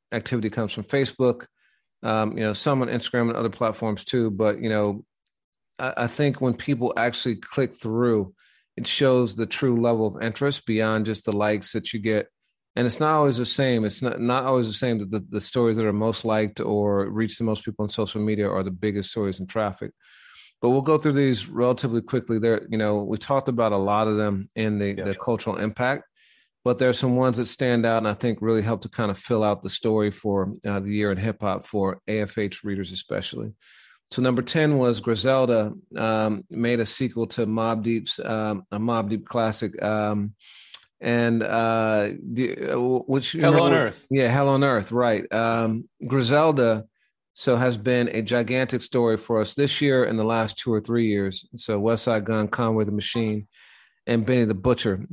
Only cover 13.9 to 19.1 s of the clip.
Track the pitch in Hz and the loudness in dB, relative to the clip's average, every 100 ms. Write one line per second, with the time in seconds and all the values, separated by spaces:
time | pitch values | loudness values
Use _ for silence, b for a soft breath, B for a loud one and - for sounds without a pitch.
13.9 | - 127 - 117 127 131 131 113 104 127 | -2 -4 -2 0 0 2 0 0 -2 -2
14.9 | 113 101 107 - 101 - 127 117 110 110 | -2 -2 -6 -4 -6 -2 2 2 2 2
15.9 | 104 110 110 113 107 107 - - 104 104 | 2 0 -2 0 0 0 -2 -2 0 2
16.9 | 101 98 104 110 - 113 107 - 107 104 | 0 0 -2 -2 -2 -2 -2 -6 -6 -6
17.9 | - 104 107 107 107 101 95 95 92 107 | -2 -4 -2 -2 0 0 0 -4 -4 -2
18.9 | 101 95 | -2 -4